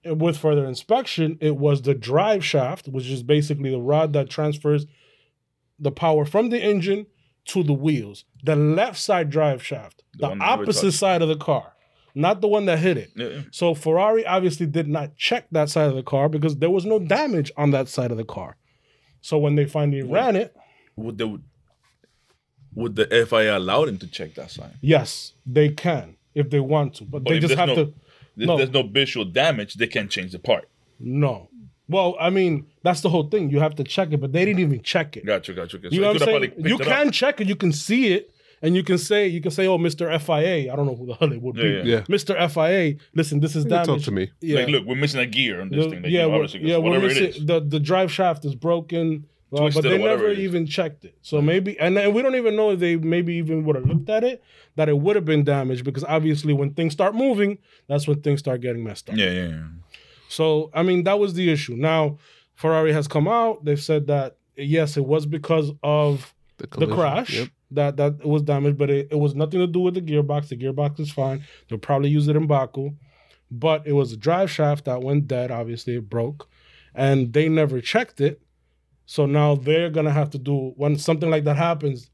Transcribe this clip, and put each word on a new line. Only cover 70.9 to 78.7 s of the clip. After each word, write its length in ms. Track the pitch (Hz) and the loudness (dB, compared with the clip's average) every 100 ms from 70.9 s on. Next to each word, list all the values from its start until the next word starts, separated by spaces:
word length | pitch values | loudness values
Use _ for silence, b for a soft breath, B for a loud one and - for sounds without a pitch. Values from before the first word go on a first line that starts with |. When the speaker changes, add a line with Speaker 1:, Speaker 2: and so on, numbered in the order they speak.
| 147 | -4
Speaker 1:
is 120 | 147 | -8
fine. 320 | 143 135 135 143 B _ | -2 -2 -4 -10 B _
They'll 80 | 151 | -10
probably 300 | - 139 143 | -2 0 2
use 180 | 151 147 | 2 2
it 80 | 147 | 2
in 120 | 156 | 2
Baku. 480 | 139 127 135 139 143 b b b b _ | 0 0 -6 -8 -10 b b b b _
But 340 | 117 156 156 147 | -2 0 0 2
it 80 | |
was 180 | 143 127 | 0 0
a 40 | 110 | -2
drive 320 | 147 175 190 | 0 2 0
shaft 360 | 147 151 147 135 | 0 0 0 -4
that 180 | 123 | -4
went 240 | 131 143 147 | 0 0 0
dead. 240 | 127 123 | -2 -2
Obviously, 440 | 117 117 117 - 120 | -6 -6 -8 -6 -6
it 140 | 104 | -4
broke. 400 | 117 120 147 - b b b b - | -4 -4 -6 -18 b b b b 0
And 360 | 135 139 123 | 2 2 2
they 160 | 147 160 | 2 2
never 320 | 160 151 131 | 2 2 0
checked 400 | - 226 247 - | 0 -2 -2 -2
it. 220 | 139 147 _ _ _ | -2 -2 _ _ _